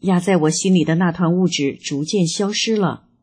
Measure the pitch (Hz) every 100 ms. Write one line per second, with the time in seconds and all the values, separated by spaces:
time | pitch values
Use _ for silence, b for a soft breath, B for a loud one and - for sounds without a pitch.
0 | 180 180 175 185 156 160 190 185 147 165
1 | 180 165 170 180 180 165 139 - - 139
2 | 156 208 165 - 202 208 - 220 175 120
3 | _ _